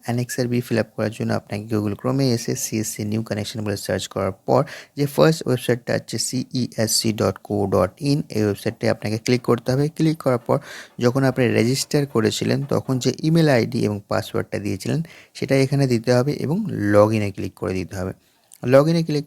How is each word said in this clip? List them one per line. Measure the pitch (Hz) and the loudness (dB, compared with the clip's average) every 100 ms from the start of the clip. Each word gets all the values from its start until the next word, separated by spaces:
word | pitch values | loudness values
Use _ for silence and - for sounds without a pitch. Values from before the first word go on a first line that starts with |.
| - | -4
অ্যানেক্সার | 120 120 - 123 | -2 -2 -4 -2
বি | 120 - | -2 0
ফিল | 113 | -2
আপ | 107 - | -2 -4
করার | 107 - | -4 -4
জন্য | 113 107 | -4 -4
আপনাকে | - 104 110 | -4 -10 -4
Google | 110 104 101 | -2 -2 -2
Chrome-এ | 123 135 135 117 | -2 0 0 0
এসে | - 127 | -2 -6
সিএসসি | - 110 110 - 107 | -4 -4 -4 -6 -4
নিউ | 110 110 | -4 -4
কানেকশন | 104 104 110 104 | -6 -6 -6 -6
বলে | 101 - | -6 -4
সার্চ | 95 - | -4 -4
করার | 104 95 95 - | -4 -4 -6 0
পর | 127 147 - - - | 2 2 -8 -14 -4
যে | 143 | -2
ফার্স্ট | - 156 160 - | 4 4 4 -2
ওয়েবসাইটটা | 123 - 117 - 113 | -2 0 -2 -2 -4
আছে | - 113 - | -4 -6 -4
সিইএসসি | 127 123 131 117 - 110 - 113 107 | -6 -4 -4 -4 -2 -2 0 0 0
ডট | 101 - - | 0 -2 -4
কো | 104 101 | -2 2
ডট | 98 95 - 143 | 2 2 0 -2
ইন, | 143 - - | 0 0 0
এই | 104 | 0
ওয়েবসাইটে | 98 110 - 113 | 0 -4 -2 -2
আপনাকে | 107 107 113 - | -2 -4 -4 0
ক্লিক | 123 - | 0 2
করতে | 117 - | 0 0
হবে। | 127 147 - | 0 -2 0
ক্লিক | 160 156 | 0 0
করার | 135 123 - | 0 -2 0
পর | 131 - - - - | -2 -2 -16 -18 0
যখন | 120 131 135 | 0 4 2
আপনি | 131 120 107 | 4 2 4
রেজিস্টার | 113 135 - 151 139 | 2 0 0 -2 0
করেছিলেন | 117 107 - 110 127 139 | 2 0 0 0 0 0
তখন | 110 - 127 | -2 0 0
যে | 127 - 156 | 0 0 2
ইমেইল | 165 151 123 | 4 6 4
আইডি | 110 117 110 | 2 0 0
এবং | 101 - | -2 -2
পাসওয়ার্ডটা | 101 - 107 95 101 101 | -4 -2 -6 -4 -6 -4
দিয়েছিলেন | 98 117 139 165 - - - | -4 -4 -4 -4 -12 -20 -10
সেটা | 131 135 | 0 2
এখানে | 135 139 135 | 2 2 2
দিতে | 117 120 123 | 0 2 2
হবে | 135 - | 2 -2
এবং | 117 180 196 110 104 | -2 -2 -2 -2 4
log | 104 107 110 | 6 6 4
in-এ | 104 95 | -2 -4
ক্লিক | 95 - | -10 -6
করে | 98 95 | -4 -4
দিতে | 87 98 | -6 -6
হবে। | 92 - _ _ _ - 120 | -8 -8 _ _ _ -8 4
log | 135 151 | 6 6
in-এ | 170 160 | 2 0
ক্লিক | 147 | -4